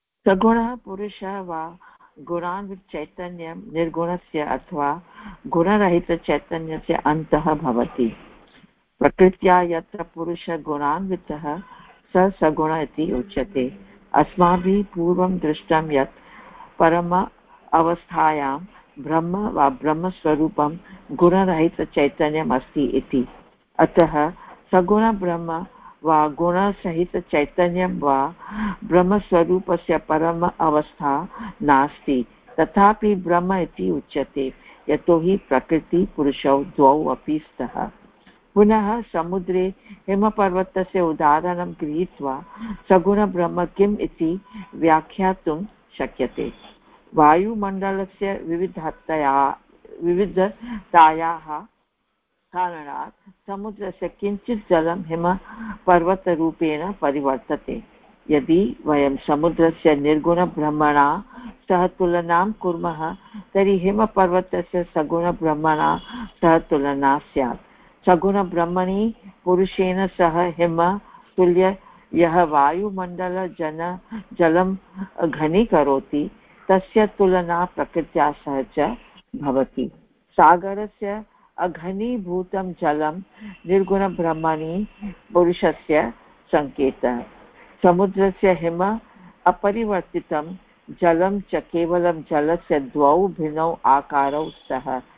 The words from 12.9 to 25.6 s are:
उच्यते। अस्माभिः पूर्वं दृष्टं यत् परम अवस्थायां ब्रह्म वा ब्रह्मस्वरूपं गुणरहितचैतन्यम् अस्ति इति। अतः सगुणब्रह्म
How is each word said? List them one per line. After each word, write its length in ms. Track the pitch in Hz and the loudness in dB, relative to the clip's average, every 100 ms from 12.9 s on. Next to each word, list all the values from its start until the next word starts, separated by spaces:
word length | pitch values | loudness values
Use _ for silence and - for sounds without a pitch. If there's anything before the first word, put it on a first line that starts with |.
| - 156 | -4 -4
उच्यते। 640 | 127 120 143 127 135 127 - - - _ | -4 -4 -6 -4 -4 -4 -8 -20 -20 _
अस्माभिः 680 | - 151 185 175 180 180 202 | 0 0 2 2 4 2 0
पूर्वं 540 | 196 175 170 180 185 180 | -2 -2 0 0 0 -2
दृष्टं 540 | 156 151 - 160 160 | -4 -4 0 -2 0
यत् 200 | 143 135 - - - - - - - | 0 0 -6 -20 -20 -20 -20 -10 0
परम 480 | 165 170 175 180 - _ _ _ - | 2 2 0 -2 -2 _ _ _ 0
अवस्थायां 840 | 160 165 175 - 165 156 156 139 143 185 - _ - | 2 2 -2 -4 0 0 0 -4 -6 -10 -20 _ -14
ब्रह्म 380 | 135 160 170 190 | -2 -2 0 -4
वा 320 | 214 - 139 | -4 0 0
ब्रह्मस्वरूपं 1080 | 127 147 156 185 - 156 147 156 - 147 170 - - - | 0 -2 -2 -4 -4 0 0 0 0 -4 -4 -16 -20 -10
गुणरहितचैतन्यम् 1400 | 135 175 185 185 160 165 - 160 160 143 - 151 156 156 | 2 4 4 2 2 0 -2 -4 0 0 0 -2 -2 -2
अस्ति 340 | 127 - 151 131 | -2 -4 -4 -2
इति। 420 | 135 - 131 123 - _ _ _ - | -2 -2 -4 -4 -8 _ _ _ 0
अतः 520 | 160 - 160 151 151 - - - - | 2 4 2 2 -2 -4 -20 -20 0
सगुणब्रह्म 920 | 185 180 214 226 202 180 170 170 165 | 2 2 2 2 0 -4 -4 -6 -8